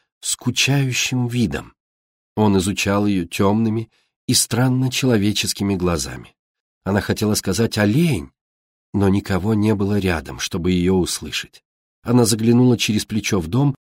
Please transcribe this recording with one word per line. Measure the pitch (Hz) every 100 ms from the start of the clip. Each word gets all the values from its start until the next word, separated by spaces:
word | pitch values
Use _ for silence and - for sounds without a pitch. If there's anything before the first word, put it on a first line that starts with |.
| _ _
скучающим | - - - - - 139 131 120 - 127 120
видом. | 123 104 65 - _ _ _ _ _ _
Он | - 107 98
изучал | 92 95 101 101 104
её | 98 87
тёмными | - 98 110 113 110 113 _ _ _ -
и |
странно | 120 - 113 131 127 131
человеческими | - 127 113 101 101 101 - 101
глазами. | 95 87 82 67 64 - _ _ _ _ _
Она | 95 101
хотела | - 98 107
сказать | 104 - 92 113 107
"олень", | 104 123 170 104 69 _ _ _ _ _ _
но | 104 98
никого | 98 - 92 101
не | 107 107
было | 104 101 104
рядом, | 95 80 - 64
чтобы | - 95 85
её | 90 90
услышать. | 95 80 - 78 - - - _ _ _ _
Она | - 123
заглянула | 110 110 113 120 127 117
через | - 104
плечо | - 107 - 101
в | 80
дом | 117 143 - _